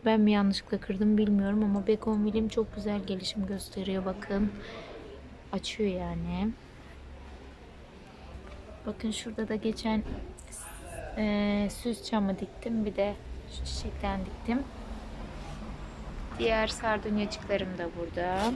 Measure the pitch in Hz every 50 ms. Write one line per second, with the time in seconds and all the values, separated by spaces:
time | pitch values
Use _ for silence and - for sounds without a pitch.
0 | - 226 220 220 214 208 208 208 202 196 196 - - - - 196 - - 202 190
1 | 214 208 214 208 214 208 208 202 196 196 202 214 214 208 202 202 196 202 220 214
2 | - 226 220 208 208 214 208 220 220 220 - - 220 214 - 220 196 208 208 208
3 | 190 - 196 185 185 - - 220 196 185 208 190 - - - 208 190 196 190 190
4 | 185 190 185 196 - - 196 196 214 208 - - - - - - - - - -
5 | - - - - - - - - - - - 196 - - - - 220 202 185 180
6 | 180 170 170 170 165 170 175 180 196 220 233 - - - - - - - - -
7 | - - - - - - - - - - - - - - - - - - - -
8 | - - - - - - - - - - - - - - - - - 226 208 -
9 | - 220 214 - - 240 214 - 220 208 220 214 - 220 220 - - 226 220 214
10 | 214 - - - - - - - - - - - - - - - - - - -
11 | - - - - 214 214 208 208 208 208 202 202 202 202 - - - 240 233 -
12 | - - - 220 202 196 190 - - 190 - - - 247 226 220 214 208 190 -
13 | 196 202 202 - - - - - - - - - - - - - - - - -
14 | - 202 196 196 190 - - - - - 233 254 285 - - - - - - -
15 | - - - - - - - - - - - - - - - - - - - -
16 | - - - - - - - - 226 233 226 220 220 214 - - - 226 214 208
17 | 208 214 208 208 208 208 - - - - 202 196 190 185 185 170 170 170 165 170
18 | 170 170 - 180 175 180 185 190 202 226 254